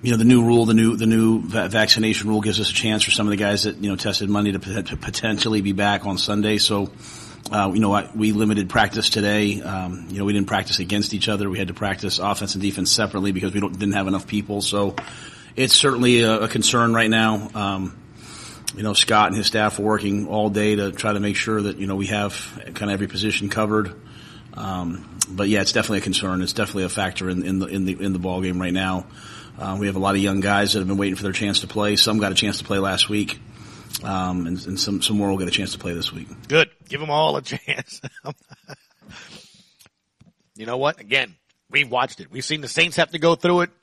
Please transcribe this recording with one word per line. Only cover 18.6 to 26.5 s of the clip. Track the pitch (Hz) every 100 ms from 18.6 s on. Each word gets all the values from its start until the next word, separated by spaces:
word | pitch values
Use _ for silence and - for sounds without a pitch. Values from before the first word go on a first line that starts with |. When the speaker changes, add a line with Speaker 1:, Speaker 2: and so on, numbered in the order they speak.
| - 101
Speaker 1:
you |
know, | 107
Scott | 101 - 107 104
and | 107
his | 98
staff | 113 107 -
are |
working | 104 107 101 101 101
all | 107 107
day | 101 104 104
to | 98
try | - 110
to | 101
make | 104 98
sure | - 110
that, | 101 -
you | 98
know, | 98
we | 98
have | 104 101 - - - - -
kinda | 104
every | 98 101
position | 95 104 101 101
covered. | 110 107 107 98 - - - - - -
Um, | - 98 92 87 90 - - -
but | 95 101
yeah, | 104
it's | 98
definitely | 117 110 101
a |
concern. | 101 92 95 92
It's | 90